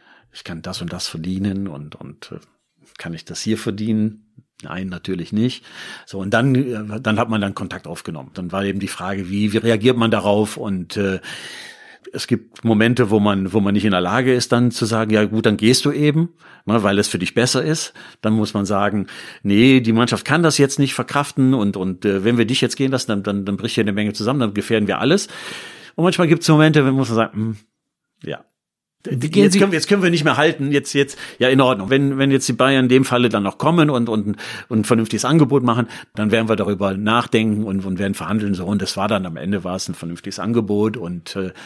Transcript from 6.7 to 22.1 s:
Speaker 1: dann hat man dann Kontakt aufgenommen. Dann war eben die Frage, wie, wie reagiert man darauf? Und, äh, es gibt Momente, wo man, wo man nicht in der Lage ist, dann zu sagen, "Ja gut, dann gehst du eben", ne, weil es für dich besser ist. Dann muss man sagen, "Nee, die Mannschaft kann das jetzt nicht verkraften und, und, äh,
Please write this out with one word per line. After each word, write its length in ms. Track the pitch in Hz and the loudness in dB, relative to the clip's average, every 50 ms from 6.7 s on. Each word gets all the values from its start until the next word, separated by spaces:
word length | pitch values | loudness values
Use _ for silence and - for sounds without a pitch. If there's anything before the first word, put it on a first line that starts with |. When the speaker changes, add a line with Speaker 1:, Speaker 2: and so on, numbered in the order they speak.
| 117 107 107 107 104 113 | -6 -8 -8 -10 -10 -6
Speaker 1:
dann 180 | - 107 107 104 | -2 0 0 0
hat 100 | 120 113 | 0 0
man 120 | 110 107 | 0 0
dann 140 | 101 98 98 | -2 -2 -4
Kontakt 320 | - 101 85 - - - | -6 -8 -10 -10 -12 -12
aufgenommen. 440 | 78 85 - - 87 80 73 67 - - | -12 -14 -12 -12 -12 -12 -12 -14 -14 -12
Dann 180 | 95 90 85 | -12 -8 -6
war 120 | 90 98 101 | -4 -2 -2
eben 160 | 98 95 98 | -2 -2 -4
die 80 | 98 - | -6 -6
Frage, 400 | - - 90 95 98 98 92 90 | -8 -8 -8 -6 -6 -6 -6 -4
wie, 240 | 98 101 107 104 | -2 0 0 0
wie 60 | 101 113 | 0 2
reagiert 380 | 110 117 113 104 107 127 127 | 2 2 2 4 4 2 2
man 140 | 117 117 113 | 4 2 2
darauf? 460 | 110 104 90 104 101 104 107 104 - | 2 2 2 2 2 2 2 0 -4
Und, 400 | - 113 104 98 90 87 - - | -6 -6 -6 -4 -6 -6 -6 -4
äh, 240 | 107 101 95 95 90 - - - - - - - - - - - - - - - - - - | -4 -2 -2 -4 -4 -8 -12 -14 -14 -16 -16 -16 -18 -18 -20 -20 -20 -20 -20 -20 -20 -18 -14
es 140 | - 135 - | -12 -10 -4
gibt 380 | - 120 - - _ - - - | -2 -2 -2 -4 _ -14 -4 0
Momente, 460 | 117 110 104 113 120 123 123 120 98 | 2 4 4 4 4 4 2 2 4
wo 100 | 110 104 | 4 4
man, 320 | 104 107 101 98 95 90 | 4 2 2 0 -2 0
wo 80 | 95 110 | 0 0
man 140 | 98 101 101 | 2 2 2
nicht 100 | 101 101 | 2 2
in 80 | 107 | 2
der 80 | 95 90 | 2 0
Lage 340 | 90 90 107 127 123 131 127 | 0 0 0 0 2 2 2
ist, 160 | 123 - - | 2 2 2
dann 180 | 123 120 123 120 | 2 2 2 2
zu 140 | 117 - 120 | 0 -2 -2
sagen, 240 | 104 113 110 110 107 | -2 0 0 0 2
"Ja 120 | 110 107 107 | 2 2 2
gut, 220 | 92 107 113 120 | 2 0 2 2
dann 100 | 117 104 | 2 2
gehst 280 | - 107 113 131 - - | 4 4 4 4 4 2
du 80 | 143 | 0
eben", 380 | 147 143 147 147 143 160 170 170 - _ - - - - _ | 0 2 2 2 2 2 0 -2 -4 _ -20 -20 -20 -8 _
ne, 160 | 101 110 117 | 0 0 2
weil 160 | 98 98 101 101 | 2 2 2 2
es 100 | 101 - | 0 0
für 100 | - 87 | -2 -4
dich 140 | 90 - - | -4 -2 0
besser 280 | 120 123 123 - 131 | 0 0 2 0 0
ist. 300 | - 156 - - - - - - - - - _ | 0 -2 -2 -4 -6 -10 -14 -18 -20 -20 -12 _
Dann 100 | - 110 110 | -2 0 0
muss 200 | 110 107 - - | 0 0 0 -2
man 120 | 101 101 | -2 -2
sagen, 400 | 92 104 98 101 101 107 104 92 - - - - - - - | 0 0 0 2 0 0 -2 -4 -6 -10 -16 -18 -18 -14 -6
"Nee, 380 | - 101 101 107 123 135 131 127 | -2 2 4 6 6 6 6 4
die 120 | 117 113 | 4 2
Mannschaft 320 | 110 113 123 120 117 98 - | 2 2 2 2 0 -2 -2
kann 180 | - 143 170 | 0 0 2
das 160 | 170 156 - - | 2 2 4 2
jetzt 200 | 139 131 - 151 | 2 2 2 0
nicht 160 | 139 127 - | 0 0 -2
verkraften 600 | - 120 - - 143 143 - - 143 131 131 135 | -4 -6 -2 -2 -2 -2 -2 0 2 2 2 2
und, 220 | 123 104 101 95 | 2 0 0 -2
und, 280 | 98 92 95 90 - - | -2 -4 -4 -4 -2 0
äh, 200 | 104 | 0